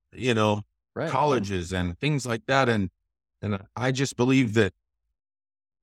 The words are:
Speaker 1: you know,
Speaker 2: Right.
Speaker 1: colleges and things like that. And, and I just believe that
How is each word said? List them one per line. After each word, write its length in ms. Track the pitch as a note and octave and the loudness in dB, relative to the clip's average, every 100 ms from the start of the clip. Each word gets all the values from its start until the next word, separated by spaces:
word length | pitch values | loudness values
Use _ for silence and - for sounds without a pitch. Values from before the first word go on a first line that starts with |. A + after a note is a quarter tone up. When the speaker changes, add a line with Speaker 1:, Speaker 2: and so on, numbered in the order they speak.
| _ | _
Speaker 1:
you 200 | F#2 B2 | -4 0
know, 280 | A2 G#2+ G#2 - _ _ - | 2 2 0 -4 _ _ -8
Speaker 2:
Right. 140 | D#3 | -4
Speaker 1:
colleges 640 | C3+ D3 B2 G2 F#2 E2+ | 0 0 0 -2 -4 -4
and 260 | F#2 F2 E2+ | -4 -4 -4
things 260 | C#3+ C#3+ B2 | -4 -2 -4
like 180 | A#2 - | -6 0
that. 220 | C3+ B2 | 2 4
And, 200 | G#2+ F#2+ - _ _ _ _ | 2 -2 -6 _ _ _ _
and 180 | G#2 G2 G2+ - | -6 -6 -8 -4
I 160 | B2+ | -2
just 240 | C3 C#3 - | -2 -4 0
believe 380 | B2 C3+ A#2+ | 2 2 4
that 200 | A2+ F#2+ - _ _ _ _ _ _ _ _ _ _ | 2 2 -2 _ _ _ _ _ _ _ _ _ _